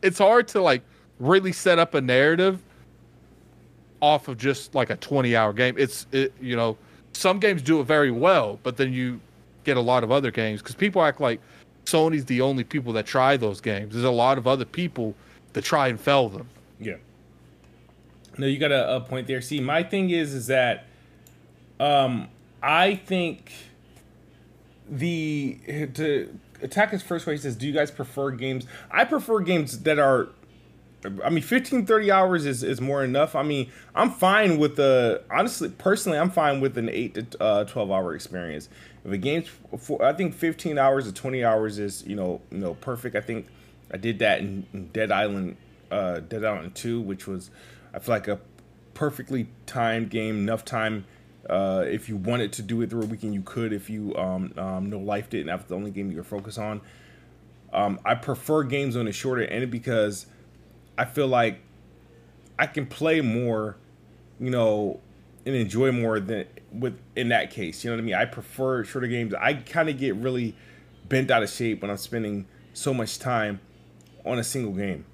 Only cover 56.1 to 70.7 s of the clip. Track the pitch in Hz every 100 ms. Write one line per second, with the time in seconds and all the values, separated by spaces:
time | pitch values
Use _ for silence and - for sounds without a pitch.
56.1 | 82 92 101 101 104 107 107 - - -
57.1 | - - - - - - - 101 95 98
58.1 | 120 131 127 - 156 135 139 139 120 113
59.1 | 98 135 123 110 104 127 117 123 113 104
60.1 | 98 - - - - - - - - 120
61.1 | - 135 127 117 95 - - - - -
62.1 | - - - - - 156 - 131 - 160
63.1 | 160 131 113 120 110 107 101 - - -
64.1 | - - - 127 123 113 107 104 - -
65.1 | - - - - 135 107 107 131 123 113
66.1 | 110 95 107 - - - 104 127 - -
67.1 | - 120 113 - - 87 - 120 113 113
68.1 | 95 120 - - - 131 127 107 135 123
69.1 | 120 117 98 120 147 117 170 160 135 135
70.1 | 98 127 127 117 - -